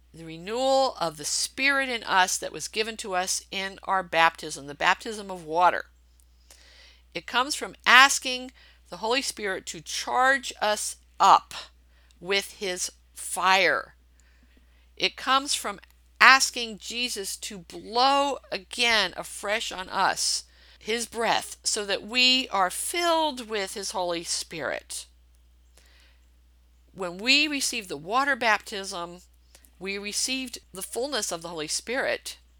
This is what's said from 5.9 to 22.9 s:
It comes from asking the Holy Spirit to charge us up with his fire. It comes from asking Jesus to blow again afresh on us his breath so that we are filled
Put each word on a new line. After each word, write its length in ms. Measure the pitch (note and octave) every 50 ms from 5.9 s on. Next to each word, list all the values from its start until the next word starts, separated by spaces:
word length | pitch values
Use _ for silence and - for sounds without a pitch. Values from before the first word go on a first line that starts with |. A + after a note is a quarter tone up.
| _ _ _ _ _ _ _ _ _ _ _ - - - - - - - - - - _ _ _ -
It 140 | - -
comes 280 | - - A#3+ B3+ D4 D4+
from 220 | - A#3+ G3 - - -
asking 680 | - A3+ B3 C4+ C#4 - - - C4+ B3+ B3+ B3+ B3+ - _ - - - _ _ -
the 80 | - F3
Holy 240 | G#3 A3 A#3+ C4+ B3+
Spirit 440 | - - - G#3+ G3 F#3+ E3 -
to 140 | - - E3+
charge 720 | D#3 - - - - B3 A#3+ B3 B3+ C4 C4+ C4+ B3+ - - -
us 360 | - G#3+ G#3+ G#3 - - - - _ _ _ -
up 320 | F#3 G3 E3 - - - - - - - _ _ _ _ _ _ _ _ _ -
with 360 | E3+ F3+ G3 G3 G3+ - -
his 360 | - G#3 F#3 F3+ F3+ - - - _ _ _ -
fire. 800 | - - - - F#3+ E3+ F#3 F#3+ G3 F#3 D#3+ C3+ A2 - - - _ _ _ _ _ _ _ _ _ _ _ _ _ _ _ _ _ _ _ _
It 200 | - E3+ F#3+ -
comes 380 | - - C4+ C4 C4+ C#4 C#4+ -
from 240 | - - A3+ G3+ - - - - _ _ _ _ -
asking 600 | - A#3+ C4 C4+ - - - B3 A#3+ A3+ A3 F3
Jesus 580 | - - A3 A#3+ B3 A#3+ - G#3+ F#3+ - -
to 220 | - - - G#3+ F#3+
blow 800 | E3 - - F3 F3 F#3+ G#3+ A#3+ B3 C4+ C#4 C#4 C#4 C#4+ C4 - - -
again 640 | - G3 F#3 - - - B3 A#3 A3+ G#3+ G3 F3+ -
afresh 540 | - F3+ - - - - G3+ G#3 A3+ - -
on 180 | - F#3 F#3 -
us 540 | - G3 F#3+ D3 F2 - - - - - - _ _ - - - - -
his 280 | - G#3+ A3 A#3+ A#3
breath 520 | - - A3 A#3 G3+ D#3+ - - - - - -
so 220 | - - A3+ G#3
that 180 | G3 A#3+ C4 F#3
we 460 | G#3 A#3 B3+ B3+ B3+ B3+ C4 B3+ -
are 220 | - G3 F#3 F3+
filled 760 | - - - -